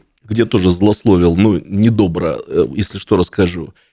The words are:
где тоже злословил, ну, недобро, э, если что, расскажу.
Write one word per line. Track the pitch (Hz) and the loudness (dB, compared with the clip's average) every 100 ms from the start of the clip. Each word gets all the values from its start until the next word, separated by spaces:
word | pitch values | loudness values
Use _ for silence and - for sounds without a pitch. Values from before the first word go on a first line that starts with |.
| _ _ | _ _
где | - 110 | -6 -2
тоже | 113 107 92 | 0 2 2
злословил, | 87 104 107 110 90 87 85 | 2 0 0 2 2 2 2
ну, | 107 90 | 2 0
недобро, | - 98 113 110 92 82 82 65 - | -4 0 0 2 0 0 -4 -6 -4
э, | 78 65 | -2 -2
если | 67 - 98 | -2 -8 -8
что, | - 98 | -2 0
расскажу. | 87 - 90 87 73 _ _ | 0 -2 -2 -2 -14 _ _